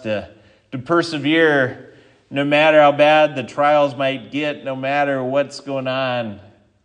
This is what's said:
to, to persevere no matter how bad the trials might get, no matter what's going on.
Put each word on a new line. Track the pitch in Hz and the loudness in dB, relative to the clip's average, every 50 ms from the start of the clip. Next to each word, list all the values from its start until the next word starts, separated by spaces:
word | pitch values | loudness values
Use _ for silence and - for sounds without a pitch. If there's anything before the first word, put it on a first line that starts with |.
to, | - 110 107 101 90 - - _ _ _ _ _ _ _ | -8 -6 -6 -6 -6 -10 -18 _ _ _ _ _ _ _
to | - 127 | -12 -12
persevere | 123 - 170 170 165 165 160 147 135 147 160 165 160 156 147 139 127 120 - - - - - - _ _ _ _ _ _ | -4 0 0 0 0 -2 -6 -4 -2 0 2 2 4 4 2 2 0 -2 -4 -10 -18 -20 -20 -20 _ _ _ _ _ _
no | 135 139 143 | -6 -4 -2
matter | 143 147 147 156 156 156 151 | 0 2 2 4 6 6 6
how | 147 143 | 6 6
bad | 139 135 147 151 156 156 151 151 139 | 6 4 4 4 6 4 4 2 0
the | 135 117 | -6 -10
trials | - - 147 143 147 151 147 143 139 123 | -8 -4 0 2 2 4 4 2 0 -2
might | 139 135 135 135 123 107 104 | -4 -4 -4 -4 -6 -10 -10
get, | 127 147 151 147 - - | -8 -6 -6 -6 -8 -8
no | - 139 131 | -10 -10 -8
matter | 131 135 135 143 147 143 139 139 135 127 | -6 -6 -4 -2 0 0 0 -2 -2 -4
what's | 127 135 143 139 - - - | -2 -2 -2 -2 -2 -8 -14
going | - 139 139 135 131 131 | -10 -8 -8 -6 -4 -4
on. | 127 131 135 127 123 123 113 107 101 95 - - _ _ _ _ _ _ _ | -4 -4 -4 -4 -4 -4 -6 -8 -10 -14 -18 -20 _ _ _ _ _ _ _